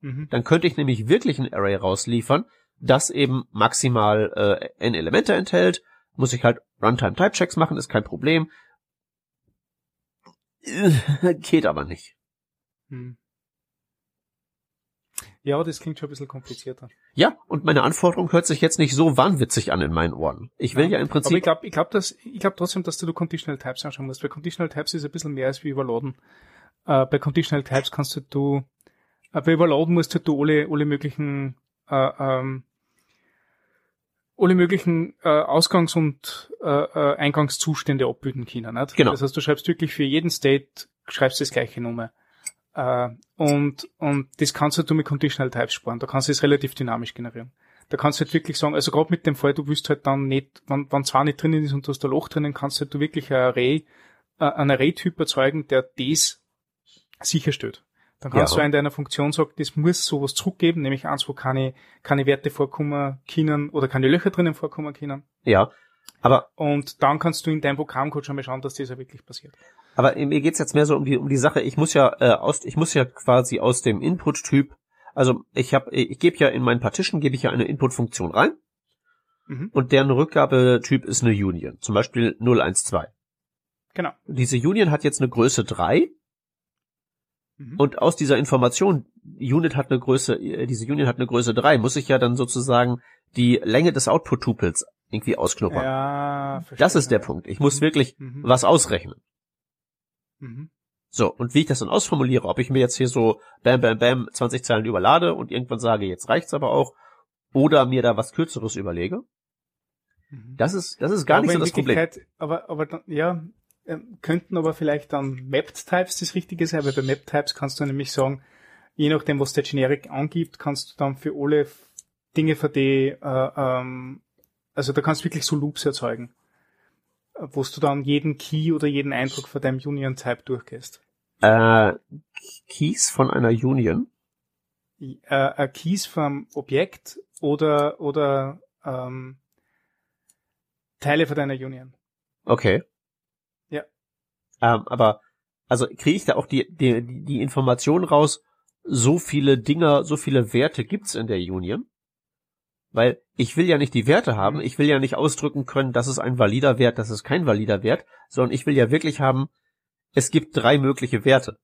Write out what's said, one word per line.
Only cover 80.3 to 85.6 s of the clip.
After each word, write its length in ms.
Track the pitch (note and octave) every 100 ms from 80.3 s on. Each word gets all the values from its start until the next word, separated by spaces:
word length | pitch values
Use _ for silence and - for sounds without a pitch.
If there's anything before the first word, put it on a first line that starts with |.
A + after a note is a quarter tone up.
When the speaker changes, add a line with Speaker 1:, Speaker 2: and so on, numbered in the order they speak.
| - C#3+ C3 B2+ B2 - C3+ -
Speaker 2:
ist 180 | G#2+
eine 100 | A#2+
Union, 440 | G#2 G2 E2+ - -
zum 120 | -
Beispiel 420 | G#2 A#2 - A#2 -
null 220 | A#2 B2
eins 220 | D2 F#2
zwei. 240 | - F#2+ D2+ _ _ _ _ _ _ _ _
Speaker 1:
Genau. 180 | - E3+ - -
Speaker 2:
Diese 320 | C#3 B2 C3
Union 320 | C3 G3+ F#3+
hat 140 | D3
jetzt 180 | D3 -
eine 80 | C3
Größe 340 | A#2 A#2 -